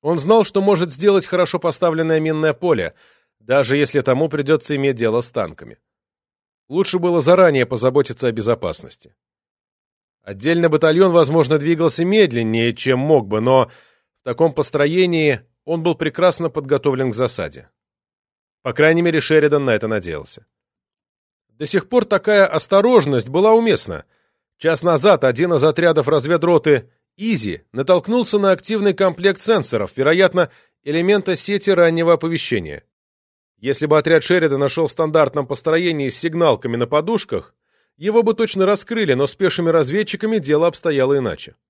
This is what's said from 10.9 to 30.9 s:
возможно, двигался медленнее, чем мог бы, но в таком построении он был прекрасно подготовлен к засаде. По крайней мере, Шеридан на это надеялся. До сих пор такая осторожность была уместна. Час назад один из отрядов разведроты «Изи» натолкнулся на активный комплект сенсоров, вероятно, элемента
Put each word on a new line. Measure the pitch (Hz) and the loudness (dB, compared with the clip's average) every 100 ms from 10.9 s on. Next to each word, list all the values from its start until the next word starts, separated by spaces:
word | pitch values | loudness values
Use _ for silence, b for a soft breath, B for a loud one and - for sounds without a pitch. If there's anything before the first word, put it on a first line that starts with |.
| 160 190 | 4 4
возможно, | 170 143 165 135 156 | 4 4 2 0 0
двигался | 147 165 165 - 170 | 0 0 0 0 0
медленнее, | 214 185 117 113 113 117 | 2 2 0 -2 0 -2
чем | - 127 127 | -2 -2 0
мог | 143 156 101 | 2 0 2
бы, | 107 | -2
но | 117 131 120 b b b b _ | 2 2 2 b b b b _
в | |
таком | - 120 165 | -10 -2 0
построении | 139 143 147 147 175 185 170 151 127 _ _ - | 0 -4 0 0 0 0 0 0 -2 _ _ -8
он | 165 | -4
был | 165 160 | -4 -4
прекрасно | 160 - 180 - 170 | -6 0 0 0 -6
подготовлен | 156 135 143 147 131 131 | -6 -2 0 0 -2 -4
к | 110 | -2
засаде. | 123 - 80 67 - _ _ _ _ _ _ _ _ _ | -4 -4 -10 -12 -20 _ _ _ _ _ _ _ _ _
По | 131 | -10
крайней | 127 156 165 | 0 2 2
мере, | 175 160 | 0 -2
Шеридан | - 156 147 156 135 | 2 2 2 0 0
на | |
это | 110 110 | -2 -2
надеялся. | 110 87 76 67 - _ _ _ _ _ _ _ _ _ _ _ | -6 -6 -12 -12 -20 _ _ _ _ _ _ _ _ _ _ _
До | _ 147 | _ -4
сих | 196 - | -4 0
пор | 247 226 | -2 0
такая | 202 - 208 196 | -2 2 4 4
осторожность | 156 - 196 220 240 147 131 117 | 0 2 2 4 4 4 -2 -2
была | 147 208 | 0 4
уместна. | 226 226 165 - 80 - _ _ _ _ _ | 4 4 -2 -2 -10 -12 _ _ _ _ _
Час | 160 165 | -2 0
назад | 170 160 190 165 131 | 0 2 4 4 2
один | 123 175 | 0 0
из | 160 | 2
отрядов | 151 156 170 156 143 | 2 2 2 2 0
разведроты | 156 131 170 170 170 156 139 - _ _ _ | -2 0 -2 2 2 2 0 0 _ _ _
«Изи» | 214 180 107 87 _ | -4 -4 -4 -8 _
натолкнулся | 113 131 180 190 240 233 208 | -8 2 2 2 -2 0 0
на | 196 | 0
активный | 185 - 220 202 | 0 -2 -2 -2
комплект | 190 190 156 190 185 | 0 -2 0 -2 -2
сенсоров, | - 220 - 117 98 - | 0 0 0 -4 -4 -2
вероятно, | 135 170 190 180 165 b b b | 0 4 2 2 -2 b b b
элемента | 143 | -6